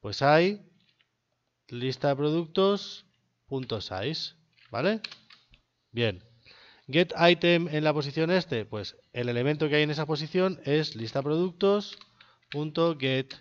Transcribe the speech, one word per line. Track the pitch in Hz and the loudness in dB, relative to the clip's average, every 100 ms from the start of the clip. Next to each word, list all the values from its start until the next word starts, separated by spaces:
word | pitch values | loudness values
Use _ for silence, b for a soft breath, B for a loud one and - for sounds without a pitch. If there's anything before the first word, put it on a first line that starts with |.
Pues | 110 104 | -10 0
hay | 139 156 180 208 - _ _ _ _ _ _ _ _ _ _ | 4 6 4 -2 -12 _ _ _ _ _ _ _ _ _ _
lista | 120 127 127 147 | -6 -4 -2 0
de | 135 | 2
productos, | 151 160 160 180 196 202 - - _ _ _ _ _ | 0 0 -2 2 2 2 -4 -16 _ _ _ _ _
punto | 135 123 113 | -8 -6 -8
size, | - 95 113 156 - _ _ _ _ | -6 -6 -6 -6 -10 _ _ _ _
¿vale? | 113 165 220 - - _ - _ _ _ _ _ | -4 -2 -2 -6 -18 _ -20 _ _ _ _ _
Bien. | 113 117 90 _ _ B B B B - | -2 -2 -2 _ _ B B B B -2
Get | 139 180 - | 0 0 4
item | 170 175 175 175 170 | 4 6 4 4 2
en | 151 | 0
la | 151 | 2
posición | 151 143 147 160 | 0 -2 -2 0
este, | 185 - 120 104 | 0 0 -4 -4
pues | 107 98 - _ | -8 -10 -14 _
el | 120 120 | -6 -2
elemento | 120 131 151 151 | 0 0 0 2
que | 151 | 2
hay | |
en | 151 | 0
esa | 151 | -2
posición | 151 156 156 185 190 185 - | -2 -4 -2 0 0 -2 0
es | 151 151 | 0 0
lista | 110 113 139 | -6 -6 -4
productos | 139 156 180 175 196 202 202 - b b b b _ | 0 0 0 2 2 2 -2 -16 b b b b _
punto | 143 156 151 170 156 | -6 -4 0 0 2
get | 131 131 135 - | 0 0 -2 -12